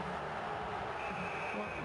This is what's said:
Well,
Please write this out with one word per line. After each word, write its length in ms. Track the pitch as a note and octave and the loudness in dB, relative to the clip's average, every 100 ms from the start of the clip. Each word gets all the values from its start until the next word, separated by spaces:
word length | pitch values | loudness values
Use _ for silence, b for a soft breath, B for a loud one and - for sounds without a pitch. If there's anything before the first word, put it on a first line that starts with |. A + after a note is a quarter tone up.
| - - - - - G4 - - - - - F#3+ F3+ - - G#3 | 0 0 0 0 0 0 0 0 0 0 0 0 0 0 0 0
Well, 140 | G#3 - | 0 0